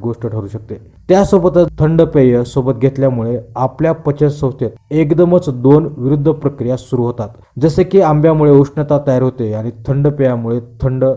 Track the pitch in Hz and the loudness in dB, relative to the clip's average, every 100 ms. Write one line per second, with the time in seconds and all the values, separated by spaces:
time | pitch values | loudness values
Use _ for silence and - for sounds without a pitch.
0 | 117 117 120 110 101 107 - 110 - - | -8 -8 -8 -8 -8 -12 -14 -16 -16 -12
1 | - 190 196 196 175 175 170 - 156 165 | 0 2 4 2 2 2 0 0 0 2
2 | 160 156 127 120 120 - 127 120 135 135 | 2 4 4 2 0 -4 -2 0 -2 0
3 | 135 120 113 120 - 117 127 - 160 160 | -2 -2 -4 -6 -8 -6 -6 -2 -2 -2
4 | 151 143 151 143 135 120 117 - - 151 | -4 0 -2 0 -4 -4 -8 -8 -6 -2
5 | 156 165 175 175 175 123 127 147 156 147 | 0 2 2 2 0 0 4 4 2 -4
6 | 123 147 147 151 - - 120 123 - 123 | -2 0 0 -2 -4 -6 -6 -6 -4 -4
7 | 120 120 107 - _ - 151 147 180 190 | -4 -4 -10 -12 _ -2 0 2 2 2
8 | 165 151 160 156 147 139 139 - 143 147 | 2 2 2 4 4 4 4 -2 -2 -2
9 | 143 127 127 127 113 107 113 113 113 135 | 0 0 0 -2 -6 -6 -8 -10 -4 0
10 | 143 143 131 120 117 120 120 - 135 127 | 0 0 -2 -2 -4 -6 -8 -6 -4 0
11 | 131 | 0